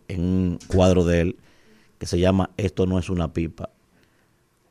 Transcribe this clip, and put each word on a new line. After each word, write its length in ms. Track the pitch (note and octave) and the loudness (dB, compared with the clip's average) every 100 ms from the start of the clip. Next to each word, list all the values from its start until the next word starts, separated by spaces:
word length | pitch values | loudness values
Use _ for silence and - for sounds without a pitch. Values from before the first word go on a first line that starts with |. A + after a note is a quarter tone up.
| - | -10
en 120 | F#2 | -4
un 360 | F2+ F#2 F2+ F2 - | -2 0 0 -4 -2
cuadro 360 | F#2+ F#2 F2+ | 2 4 4
de 160 | E2+ E2+ | 4 2
él 160 | F2 - _ _ _ _ _ - | 0 -4 _ _ _ _ _ -14
que 80 | - | -6
se 120 | F2 | 0
llama 320 | F#2 F#2+ F2+ - | 2 2 0 -4
Esto 300 | G2 - F#2 | -4 -2 0
no 120 | F#2 | 0
es 100 | E2+ | -2
una 220 | F2+ D#2+ | -4 -4
pipa. 380 | F2 E2 - - _ _ _ _ _ _ _ _ _ _ | -4 -6 -8 -18 _ _ _ _ _ _ _ _ _ _